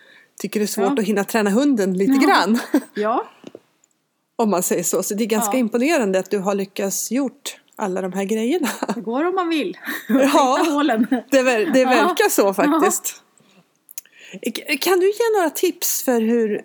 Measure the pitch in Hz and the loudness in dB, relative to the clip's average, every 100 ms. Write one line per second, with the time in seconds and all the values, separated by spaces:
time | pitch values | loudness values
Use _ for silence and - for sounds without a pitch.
0 | - - _ - 196 214 208 - - 277 | -20 -20 _ -12 -6 -4 -2 0 0 0
1 | 196 202 196 226 208 202 294 240 190 185 | 0 0 0 0 2 2 2 2 0 0
2 | 196 269 - 285 180 233 - 294 - - | 2 4 4 4 4 0 0 -2 -2 -4
3 | 208 262 453 - - - _ _ _ _ | -2 -2 -4 -12 -20 -20 _ _ _ _
4 | _ _ _ - 220 180 180 170 175 170 | _ _ _ -2 0 0 0 -2 -2 -2
5 | 185 208 226 220 240 262 220 240 269 330 | -2 -4 -2 -2 0 0 0 0 0 0
6 | 202 185 185 208 185 196 196 - 196 190 | 0 0 -2 -4 -2 -4 -4 -6 -6 -6
7 | - 240 262 - - - _ - 202 185 | -4 -4 -4 -6 -14 -16 _ -8 -6 -4
8 | 185 185 196 220 233 349 247 - - 226 | -6 -4 -4 -2 -2 -2 -4 -6 -6 -6
9 | 196 247 339 370 339 320 208 - - - | -6 -4 -2 -2 -2 -2 -4 -8 -10 -10
10 | - 254 269 302 262 262 330 285 294 220 | -2 2 4 4 4 2 0 2 2 2
11 | 233 247 - 269 254 233 311 269 254 247 | 0 -2 2 2 4 2 2 2 4 4
12 | 349 359 415 - 202 190 294 320 359 - | 2 2 2 2 0 2 2 2 2 0
13 | - - _ _ _ _ _ _ _ - | -6 -12 _ _ _ _ _ _ _ -20
14 | - - - 190 247 - - 294 339 370 | -20 -20 -20 -10 -8 -8 -6 -2 2 2
15 | 381 415 466 427 330 - 359 - - - | 2 2 0 2 0 0 -2 -2 -4 -4
16 | - 240 220 240 220 208 | 0 0 2 2 0 -2